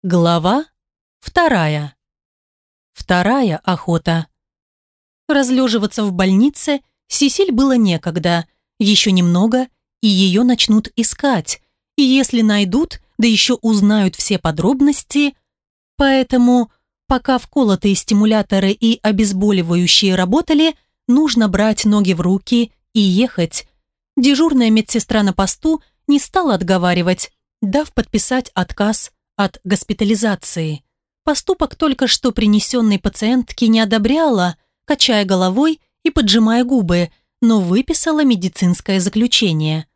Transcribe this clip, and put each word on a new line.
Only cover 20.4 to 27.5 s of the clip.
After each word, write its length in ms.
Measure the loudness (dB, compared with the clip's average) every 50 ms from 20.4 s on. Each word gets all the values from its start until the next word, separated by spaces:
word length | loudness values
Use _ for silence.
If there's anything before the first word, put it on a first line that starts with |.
| 0 0 0 2 2 0 0 _ _ _ _ _ _ 0
нужно 400 | 2 2 2 2 0 0 0 0
брать 380 | 0 0 0 0 0 0 0
ноги 260 | 2 2 2 2 0
в 80 | -2 -2
руки 540 | 0 -2 -2 -2 -2 -2 0 0 0 -2 _ _ _ _
и 80 | _ 0
ехать. 680 | 0 2 2 0 0 0 0 -4 -4 -2 -2 -6 -6 _ _ _ _ _ _ _ _ _ _ 0
Дежурная 520 | 2 2 2 2 2 2 2 2 2 2
медсестра 540 | 2 2 0 0 -2 -2 -2 -2 -2 0 0
на 80 | 0
посту 500 | 0 0 0 -2 -2 -2 0 -2 -2 -2 _ _ _ _ _ 0
не 120 | 0 0
стала 360 | 0 -2 -2 -2 0 0 -2
отговаривать, 760 | -2 0 0 0 0 2 0 0 0 0 -2 -2 -2 -4 -8 _ _ _ _